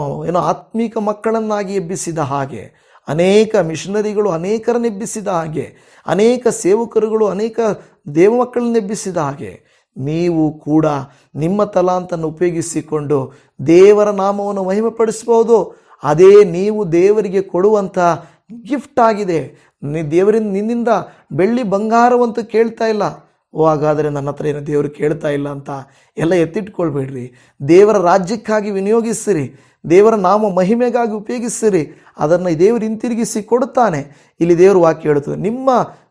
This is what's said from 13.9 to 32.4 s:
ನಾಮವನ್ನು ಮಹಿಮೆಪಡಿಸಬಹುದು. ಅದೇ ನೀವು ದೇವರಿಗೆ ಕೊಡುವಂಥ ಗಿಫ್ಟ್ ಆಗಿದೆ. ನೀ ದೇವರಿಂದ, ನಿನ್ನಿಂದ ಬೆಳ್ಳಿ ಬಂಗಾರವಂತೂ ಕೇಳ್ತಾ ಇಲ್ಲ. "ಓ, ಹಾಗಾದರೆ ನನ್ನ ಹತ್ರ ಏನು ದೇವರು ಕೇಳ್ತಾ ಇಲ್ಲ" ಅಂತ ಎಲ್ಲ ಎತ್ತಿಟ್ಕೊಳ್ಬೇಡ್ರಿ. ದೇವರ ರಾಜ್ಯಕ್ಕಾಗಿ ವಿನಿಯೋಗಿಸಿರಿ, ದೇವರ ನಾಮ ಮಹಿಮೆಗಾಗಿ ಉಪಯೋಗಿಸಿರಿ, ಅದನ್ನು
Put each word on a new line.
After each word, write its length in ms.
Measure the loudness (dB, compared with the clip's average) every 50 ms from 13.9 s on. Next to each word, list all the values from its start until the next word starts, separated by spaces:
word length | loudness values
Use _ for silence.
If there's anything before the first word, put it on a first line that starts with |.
| 6 6 4 0
ನಾಮವನ್ನು 540 | 0 -2 -2 -2 -2 -4 -4 -6 -6 -4 -4
ಮಹಿಮೆಪಡಿಸಬಹುದು. 1200 | -2 -2 -2 -2 -2 -2 -2 -2 -2 -2 -4 -2 0 2 2 4 4 4 2 2 0 -8 _ _ _ _ _
ಅದೇ 420 | -2 0 4 6 8 10 10 8 8
ನೀವು 480 | 6 2 -2 -2 -2 -2 -4 -2 0
ದೇವರಿಗೆ 500 | 0 2 4 4 2 2 0 -2 -2 -4
ಕೊಡುವಂಥ 560 | -4 -2 -2 0 2 2 2 2 0 -2 -2 0 0 0 0 -2 -6 -16 _ _ _ -20 -20 -14
ಗಿಫ್ಟ್ 380 | -8 -6 -6 -6 -6 -4 0 2
ಆಗಿದೆ. 640 | 2 2 2 0 -2 -2 -2 -2 -4 -6 -14 -20 _ _ _ -14
ನೀ 200 | -10 -8 -6 -6
ದೇವರಿಂದ, 500 | -4 0 0 2 4 4 2 2 0 -2
ನಿನ್ನಿಂದ 360 | -4 -4 -4 -4 -4 -2 0 0 -2 -2 -4 -8 -16 _ _ -8
ಬೆಳ್ಳಿ 300 | -2 0 0 0 0 -2
ಬಂಗಾರವಂತೂ 800 | -2 -2 -2 -2 0 2 2 4 4 4 4 2 0 0 -2 -6
ಕೇಳ್ತಾ 440 | -6 -2 0 0 0 0 -2 -4 -2
ಇಲ್ಲ. 160 | -2 -2 -2 -4 -4 -6 -10 _ _ _ _ _ _ -2
"ಓ, 120 | 0 2
ಹಾಗಾದರೆ 440 | 2 2 2 0 0 0 0 -2 -2
ನನ್ನ 180 | -4 -4 -6 -6
ಹತ್ರ 180 | -6 -6 -6
ಏನು 200 | -6 -6 -6 -6
ದೇವರು 240 | -4 -2 -2 -2 -4
ಕೇಳ್ತಾ 380 | -4 -4 -4 -2 -2 -2 -4 -4
ಇಲ್ಲ" 200 | -4 -4 -6 -8
ಅಂತ 220 | -10 -12 -12 -12 -12 -12 -14 _ _ _ _ _ -8
ಎಲ್ಲ 160 | -4 -2 0
ಎತ್ತಿಟ್ಕೊಳ್ಬೇಡ್ರಿ. 1000 | 2 2 0 0 -2 -6 -8 -8 -6 -6 -4 -4 -4 -4 -6 -6 -8 -12 -14 -14 -16 -20 _ _ _ -6 0 4
ದೇವರ 300 | 6 6 6 6 4 4
ರಾಜ್ಯಕ್ಕಾಗಿ 720 | 2 2 2 2 0 -2 -6 -6 -4 -4 -2 -2 -2 -4
ವಿನಿಯೋಗಿಸಿರಿ, 840 | -4 -4 -2 0 0 0 0 -2 -4 -4 -2 -2 -2 -2 -2 -6 -10 -16 _ _ _ _ -2 2
ದೇವರ 240 | 4 6 6 6 4
ನಾಮ 340 | 2 2 2 2 2 0 0
ಮಹಿಮೆಗಾಗಿ 640 | 0 0 0 2 0 0 0 0 0 -2 -2 -2
ಉಪಯೋಗಿಸಿರಿ, 920 | -4 -6 -8 -8 -8 -6 -6 -6 -4 -2 0 0 2 0 -2 -4 -10 -20 _ _ _ -4
ಅದನ್ನು 400 | 0 2 2 2